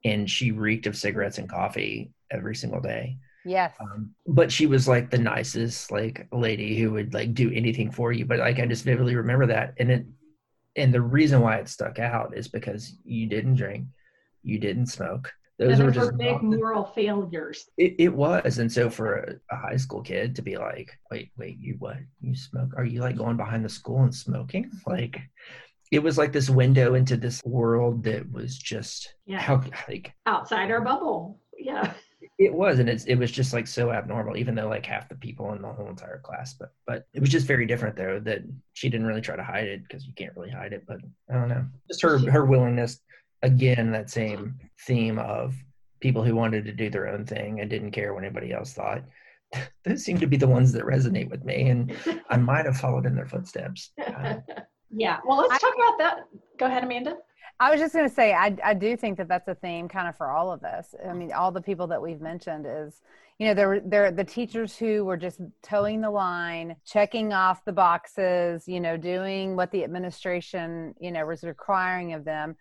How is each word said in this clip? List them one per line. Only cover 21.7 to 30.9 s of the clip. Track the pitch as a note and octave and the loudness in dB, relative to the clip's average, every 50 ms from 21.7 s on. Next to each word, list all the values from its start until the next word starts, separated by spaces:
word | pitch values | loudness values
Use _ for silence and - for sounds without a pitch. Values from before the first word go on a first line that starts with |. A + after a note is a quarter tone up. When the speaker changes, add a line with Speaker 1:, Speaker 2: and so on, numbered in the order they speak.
| C3 B2+ | -8 -8
Speaker 1:
what? | C3 - - C3+ - - _ _ | -8 -10 -10 -12 -14 -16 _ _
You | - B2+ B2+ | -6 -6 -6
smoke? | - - - - B2+ C3 C3 - - | -6 -6 -8 -6 -4 -4 -4 -2 -2
Are | B2 | -4
you, | A#2 A#2 A#2+ | -2 -2 -2
like, | B2 B2+ B2+ A#2 | -2 -2 -2 -2
going | A2+ A#2 A#2 A2+ | -2 -2 -2 -2
behind | G#2 G2+ A2 A2+ A2 | -2 -2 -2 -2 -2
the | G#2+ | -4
school | - - - - - C3 C3 | -6 -10 -8 -2 4 4 4
and | C3 C3 | 4 4
smoking?" | - - - - - B2 - - F#3+ A#3+ - - - - | 0 -6 -4 -4 -4 -4 -4 -4 -4 -4 -4 -10 -12 -6
Like, | - F3+ F#3 - B2 - - - - _ _ - - - - - _ _ _ _ _ | -6 -4 -4 -4 -6 -8 -12 -14 -14 _ _ -20 -20 -20 -20 -20 _ _ _ _ _
it | - D3 | 0 2
was, | D3+ E3 C#3+ | 2 4 4
like, | D3 D3 D3 | 4 2 2
this | C3+ C#3+ C3 C3 | 4 2 2 6
window | C3 C3 B2+ B2+ C3+ C3 B2+ A#2+ B2 | 6 6 8 8 8 8 8 6 6
into | B2+ B2+ B2+ B2+ A2+ | 4 4 4 2 0
this | A#2 A#2+ A#2 - - | 0 -2 -6 -4 -6
world | A#2+ A#2 B2+ A#2 A#2 A#2 A#2 A#2+ A#2+ A#2 A#2 A2 | -4 0 2 2 4 4 4 4 2 0 0 -2
that | A2 A2 G#2+ - - | -2 -2 -2 -4 -8
was | B2 A#2+ A2+ B2 C3 | -10 -8 -8 -8 -10
just | C3 - - A2 A2 A#2 - - - - - - _ _ | -10 -8 -8 -8 -6 -8 -8 -12 -12 -14 -16 -20 _ _
Speaker 3:
Yeah. | G3+ F#3+ F#3+ | -10 -8 -6
Speaker 1:
how, | - - C#3 C3 C3 C3 - - - - | 0 2 2 2 2 0 -8 -12 -12 -10
like, | - - F#3 - - _ _ A3+ | -10 -12 -12 -14 -20 _ _ 0
Speaker 3:
Outside | G3+ F3+ - - A3+ F#3 F#3+ G3 | 0 0 -2 -2 -2 -2 0 0
our | A3+ A#3 | 0 0
bubble. | G#3+ A#3+ | 2 0